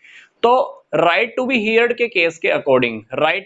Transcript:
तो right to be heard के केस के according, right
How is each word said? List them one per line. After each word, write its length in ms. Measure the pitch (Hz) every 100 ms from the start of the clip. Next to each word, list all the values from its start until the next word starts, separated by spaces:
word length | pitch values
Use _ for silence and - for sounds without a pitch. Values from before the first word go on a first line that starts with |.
| - - - _
तो 400 | 226 254 - - _ 156
right 320 | 170 170 226 226
to 80 | 254
be 80 | 254
heard 360 | 208 226 233
के 140 | 233 233
केस 320 | 190 170 160 196
के 20 |
according, 520 | 147 143 131 123 113 - 131
right 220 | 156 180